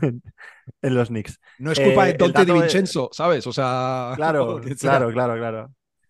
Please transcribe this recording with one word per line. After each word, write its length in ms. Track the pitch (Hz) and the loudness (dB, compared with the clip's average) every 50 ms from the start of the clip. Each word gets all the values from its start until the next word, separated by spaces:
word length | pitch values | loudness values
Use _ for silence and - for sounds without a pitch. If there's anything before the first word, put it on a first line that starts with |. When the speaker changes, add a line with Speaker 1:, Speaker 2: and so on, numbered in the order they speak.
Speaker 1:
en, 80 | 165 135 | -4 -4
en, 120 | 120 123 - - - - - - - _ - - - - | -4 -6 -14 -18 -20 -20 -20 -20 -20 _ -20 -20 -14 -6
en 140 | - 135 127 | -4 -2 0
los 120 | 123 120 | 0 0
Knicks. 320 | 110 120 110 98 - - _ _ _ _ - | -2 -4 -8 -8 -10 -14 _ _ _ _ -10
Speaker 2:
No 120 | 127 156 | -6 -4
es 80 | 156 139 | 0 2
culpa 240 | 135 135 131 135 131 | 4 4 6 4 4
Speaker 1:
Eh, 20 | |
Speaker 2:
de 40 | 135 | 2
Speaker 1:
el 60 | - | 2
Speaker 2:
Dante 220 | - 180 175 165 - | 2 2 2 4 4
Speaker 1:
dato 60 | 190 | 4
de 80 | 175 175 165 | 6 6 4
Speaker 2:
DiVincenzo, 500 | 170 165 151 190 196 180 - 156 127 - - | 4 4 2 0 0 0 -2 -4 -6 -6 -6
¿sabes? 340 | - 156 175 170 127 104 | -2 0 0 0 0 -2
O 60 | 127 117 | -6 -4
sea, 580 | 147 135 127 127 127 127 127 131 127 127 120 | -2 -2 -2 0 -2 -2 -2 -4 -4 -6 -6
<laughs> 40 | 131 | -6
Speaker 1:
Claro, 280 | 143 151 160 156 147 123 117 113 | -2 -2 0 2 0 0 0 -2
Speaker 2:
lo 40 | - | -6
que 140 | 117 131 139 | -8 -10 -8
sea. 160 | - - 135 | -4 0 2
Speaker 1:
claro, 200 | 139 135 123 117 113 | 2 2 2 0 0
claro, 220 | 123 123 120 113 | 0 -2 -2 -2
claro. 380 | 113 117 117 110 110 110 135 - _ _ _ _ _ _ | -4 -6 -6 -8 -8 -12 -14 -20 _ _ _ _ _ _